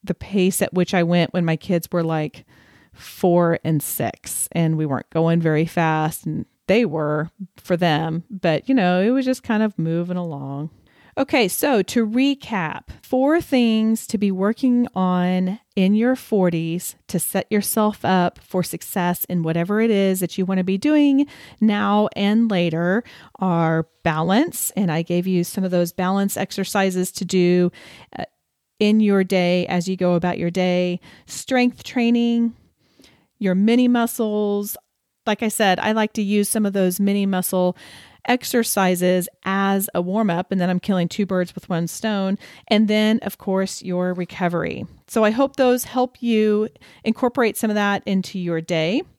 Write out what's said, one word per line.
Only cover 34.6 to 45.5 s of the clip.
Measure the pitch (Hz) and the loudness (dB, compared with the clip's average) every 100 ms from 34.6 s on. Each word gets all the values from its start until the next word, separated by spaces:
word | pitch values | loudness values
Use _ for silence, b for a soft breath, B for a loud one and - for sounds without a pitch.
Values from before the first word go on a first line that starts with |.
| 208 - _ _ _ _ - | -4 -12 _ _ _ _ -6
Like | 208 | -2
I | 220 | -2
said, | - 208 180 | 0 2 2
I | - | 0
like | 220 214 | 0 -2
to | - | -2
use | 202 208 202 | 0 0 0
some | 226 | 0
of | 208 | 0
those | 196 185 180 | 2 0 2
mini | 202 202 196 | 0 2 0
muscle | 190 185 185 180 B B B B B | -2 -2 0 0 B B B B B
exercises | - 247 - 247 226 - 185 180 180 180 175 _ | -4 -4 0 -2 0 0 0 2 2 0 -2 _
as | - 190 196 196 190 - | -4 0 0 0 -2 -4
a | |
warm-up, | 180 202 214 170 - | -2 0 0 -2 -2
and | 190 | -2
then | 180 | 0
I'm | 180 | 0
killing | - 185 170 | 0 0 0
two | - 196 | -2 -2
birds | 185 180 | -2 -2
with | - - | -6 -6
one | 170 170 | -4 -4
stone. | - 220 202 190 202 B B B | -4 -4 -2 -2 -4 B B B
And | 208 214 | 2 4
then, | 214 214 220 | 2 2 0
of | 202 - | -2 -10
course, | - 190 190 - | -4 -2 -2 -6
your | 180 180 180 | -6 -2 -2
recovery. | 180 175 - 180 170 160 - - - _ | -4 -8 -4 -2 -2 -4 -6 -12 -16 _
So | 226 | 0
I | 214 | 0
hope | 220 277 | 2 -2